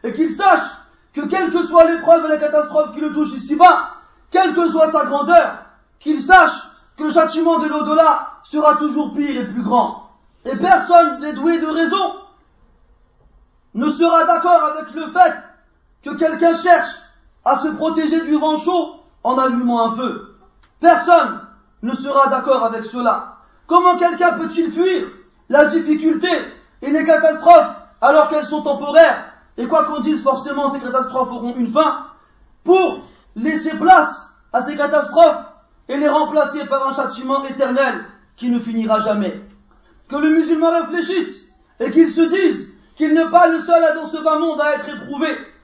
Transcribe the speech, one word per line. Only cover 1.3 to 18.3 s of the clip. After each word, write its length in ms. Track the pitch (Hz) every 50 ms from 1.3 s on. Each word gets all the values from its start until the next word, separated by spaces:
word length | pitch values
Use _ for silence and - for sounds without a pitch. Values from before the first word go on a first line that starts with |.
| 359 381 359 285
que 120 | - 349 330
soit 260 | - 339 339 330 330
l'épreuve 360 | 330 320 320 320 339 330 311
et 20 |
la 100 | 311 302
catastrophe 560 | 302 302 302 302 302 302 - - 302 302 302 -
qui 60 | 294
le 140 | 311 302 294
touche 200 | 302 302 - -
ici-bas, 580 | 262 - - 302 311 349 359 311 - - - - - _ _ _ _ _ _
quelle 240 | - 359 381 339 302
que 140 | 339 339
soit 240 | 330 311 320 311 311
sa 140 | 311 294 277
grandeur, 540 | 247 277 285 247 208 349 339 - 226 - - - _ _ _ _ _ _ _
qu'il 200 | _ 294 302 262
sache 300 | 208 269 254 247 330 - - - - - - _ _ _ _
que 80 | - 302
le 60 | 302
châtiment 480 | - 320 311 311 - 320 320 330 330 311
de 100 | 302 302
l'au-delà 580 | 302 302 302 302 302 330 320 311 - - - - - - _
sera 320 | - - 302 302 302 302
toujours 380 | 294 294 - - 294 294 - -
pire 280 | 285 285 285 262 247
et 60 | 208
plus 160 | 196 196 240 -
grand. 460 | 202 240 - - - - - - _ _ _ _ _ _ _ _
Et 120 | 240 277
personne 640 | - 339 370 381 381 381 349 349 339 339 - - 277
n'est 120 | 285 302 302
doué 260 | - 277 339 339 330
de 80 | 311
raison 480 | 311 311 330 330 339 370 381 381 403 - - - _ _ _ _ _ _ _ _ _ _ _ _ _ _ _ _ _ _ _ _ _ _ _ _ _ _ _ _ _ _
ne 160 | 208 269 311
sera 360 | 294 - 339 330 330 330 330
d'accord 500 | 339 339 - 349 349 349 320 302 302 302
avec 180 | 311 311 - -
le 180 | 320 311 -
fait 240 | - 359 359 320 - - - - _ _ _ _ _ _ _ _ _ _ _
que 60 | 285 -
quelqu'un 380 | - 320 311 311 - 339 339 330
cherche 340 | 330 - 359 339 - - - - - - _ _ _ _ _ _ _ _
à 120 | 254 277
se 120 | - - 311
protéger 520 | - - 302 320 320 320 311 302 330 330
du 140 | - 285